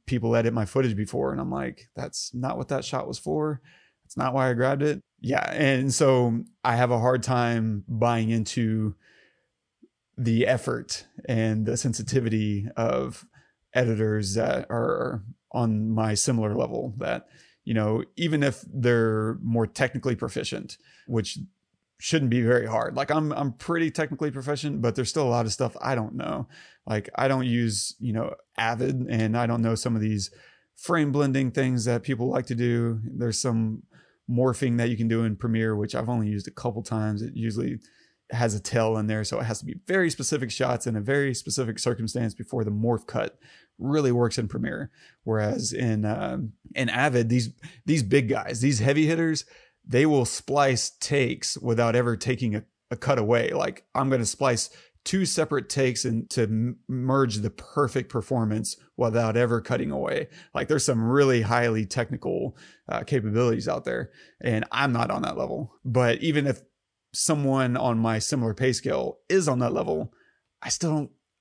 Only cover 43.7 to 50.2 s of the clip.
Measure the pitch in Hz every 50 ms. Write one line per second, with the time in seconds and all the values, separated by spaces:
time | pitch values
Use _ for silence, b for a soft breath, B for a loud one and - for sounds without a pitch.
43.7 | _ - - 131 143 156 143 127 120 120 120 113 - - 117 104 - - - -
44.7 | 156 - - b b b b b b b - - 110 107 107 107 - - - -
45.7 | - - 123 117 110 107 107 107 110 139 156 - - 147 139 107 - _ - -
46.7 | - - 131 113 - 120 139 147 127 - 117 113 120 127 113 110 - B B B
47.7 | B B - - 160 156 113 95 139 143 123 107 131 113 - - - 110 123 143
48.7 | 139 107 110 135 143 151 156 151 165 165 165 160 156 147 b b b b b b
49.7 | b b _ - - 123 147 156 147 139